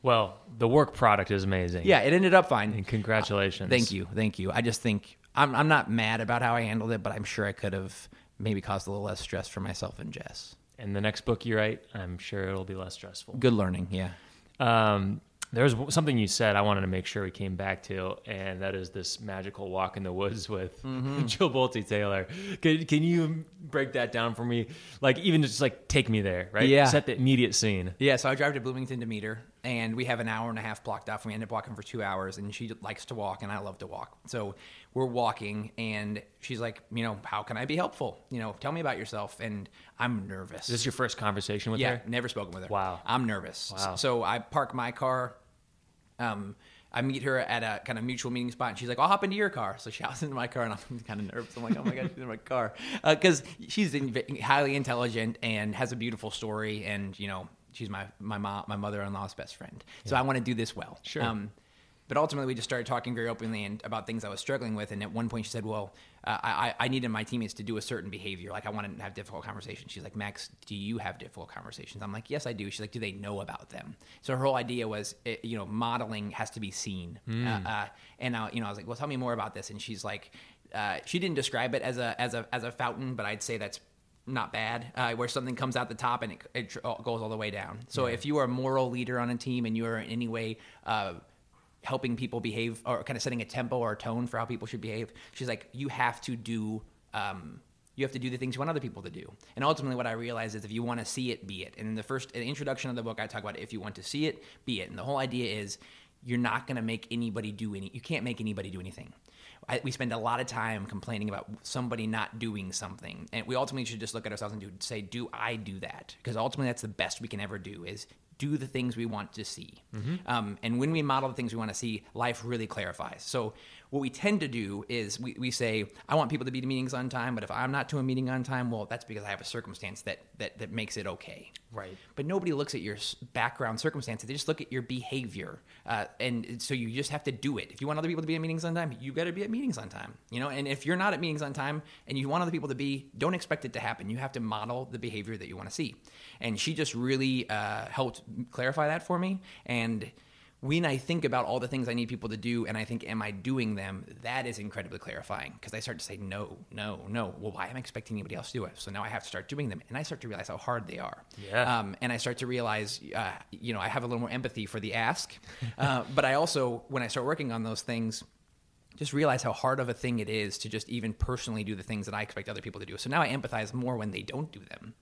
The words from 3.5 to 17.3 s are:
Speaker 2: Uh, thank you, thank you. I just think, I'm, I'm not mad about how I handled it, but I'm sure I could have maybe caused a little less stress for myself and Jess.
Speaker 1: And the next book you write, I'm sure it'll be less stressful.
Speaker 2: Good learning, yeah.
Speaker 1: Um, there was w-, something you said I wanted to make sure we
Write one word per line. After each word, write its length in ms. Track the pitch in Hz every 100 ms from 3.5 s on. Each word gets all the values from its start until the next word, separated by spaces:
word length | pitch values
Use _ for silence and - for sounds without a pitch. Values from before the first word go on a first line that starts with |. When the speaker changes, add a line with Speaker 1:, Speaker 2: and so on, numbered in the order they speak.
| - 95
Speaker 2:
Uh, 20 |
thank 220 | 127 117
you, 160 | 98 87
thank 240 | 101 107 -
you. 120 | 92
I 120 | 113
just 180 | 117 107
think, 380 | 117 101 - - -
I'm, 200 | - 143
I'm 140 | 135 151
not 220 | 151 -
mad 320 | 113 110 113
about 180 | 110 120
how 160 | 120 120
I 60 |
handled 280 | 113 113 113
it, 100 | 110
but 100 | 101
I'm 100 | 110
sure 200 | 104 - 101
I 60 |
could 220 | 98 101
have 340 | 95 95 - - - - -
maybe 240 | 110 101
caused 260 | 101 98 98
a 20 |
little 140 | 101
less 160 | 101 101
stress 260 | - 92 -
for 140 | -
myself 380 | 95 87 - -
and 120 | -
Jess. 460 | - - - - - _ -
Speaker 1:
And 180 | 104 101
the 60 |
next 240 | 104 104 -
book 180 | 113
you 120 | 117 107
write, 240 | 107 110 -
I'm 240 | 107 90 87
sure 320 | - 101 95
it'll 160 | 95
be 100 | 92
less 200 | 95 92
stressful. 400 | - 92 - - 127
Speaker 2:
Good 140 | 127
learning, 360 | 110 95 90 90
yeah. 220 | 92 90 87 - - - -
Speaker 1:
Um, 640 | 123 113 107 104 98 - - _ -
there 120 | 117
was 80 | 135
w-, 160 | 117 147
something 260 | 147 151 123
you 120 | 104
said 260 | - 110 101
I 40 |
wanted 200 | 104 98
to 40 | 95
make 180 | 92 90
sure 160 | 104
we 60 | 95